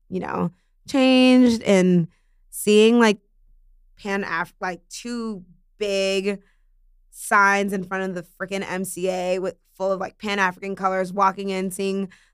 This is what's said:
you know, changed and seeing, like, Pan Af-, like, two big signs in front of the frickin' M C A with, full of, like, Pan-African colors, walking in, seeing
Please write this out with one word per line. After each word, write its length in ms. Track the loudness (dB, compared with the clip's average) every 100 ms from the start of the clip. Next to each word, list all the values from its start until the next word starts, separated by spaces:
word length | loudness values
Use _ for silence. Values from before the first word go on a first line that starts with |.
| _
you 100 | -10
know, 320 | -8 -4 -6 -6 _ _ -4
changed 760 | 2 4 6 6 6 4 2
and 440 | 2 4 6 4 2 _ _ _ _
seeing, 500 | -8 2 6 6 6
like, 200 | 4 2 _ _ _ _ _ _ _ _
Pan 260 | -8 -6 -4
Af-, 280 | -6 -8 _
like, 220 | -10 -10 _
two 560 | -16 -10 -8 -8 -10 -16 _ _ _
big 640 | -4 -2 0 -2 -2 -6 _ _ _ _ _ _ _
signs 600 | -18 0 4 4 4 0
in 100 | -4 -6
front 180 | -6
of 120 | -6 -8
the 80 | -12 _
frickin' 260 | -8 -8 -6
M 140 | -6
C 260 | -8 -6 -6
A 300 | -4 -2 -2
with, 160 | -4 -8 _
full 180 | _ -4
of, 80 | -4
like, 180 | -6 -10
Pan-African 580 | -6 0 -2 -2 -10 -4
colors, 360 | -2 -2 -4
walking 380 | 0 0 0 -6
in, 220 | -4 -6
seeing 380 | -4 -4 -4 -6 -10 _